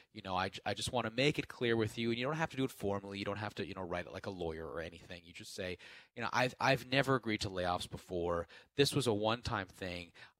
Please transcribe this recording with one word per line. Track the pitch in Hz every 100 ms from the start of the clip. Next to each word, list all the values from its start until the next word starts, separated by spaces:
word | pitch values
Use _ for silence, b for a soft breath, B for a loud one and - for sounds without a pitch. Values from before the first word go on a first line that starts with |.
| b
you | 107
know, | 95
I, | 92 98 -
I | -
just | 101 -
wanna | 123 113
make | 113 143 151
it | -
clear | - 120 113
with | 107 -
you." | 117
And | 117
you |
don't | 127 156
have | -
to | 131
do |
it | 131
formally. | - 101 98 101 101
You |
don't | 98 101
have | 107 -
to, | 87
you |
know, | 95
write | 90 87 80
it |
like | 95 104
a |
lawyer | 92 82 80 80
or | 69
anything. | 82 85 - 90
You | 85
just | 90 107
say, | - 92 90 b b b -
you |
know, | 117
"I've, | 120 127 -
I've | 123 131 123
never | 135 131
agreed | 131 113 107
to | 104
layoffs | 92 90 90 -
before. | - - 90 85 85 85 b b -
This | 139
was | 147 127
a |
one-time | 104 107 117 - 113 92
thing. | - 95 87 87 b b _